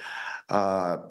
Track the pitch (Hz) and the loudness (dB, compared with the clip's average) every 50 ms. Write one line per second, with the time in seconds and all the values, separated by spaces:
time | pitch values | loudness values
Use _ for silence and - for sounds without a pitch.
0 | - - - - - - - - - - - 101 98 98 95 95 92 87 85 80 | -10 -10 -8 -8 -8 -8 -8 -8 -4 0 2 4 4 4 4 2 2 2 0 -2
1 | - - | -4 -10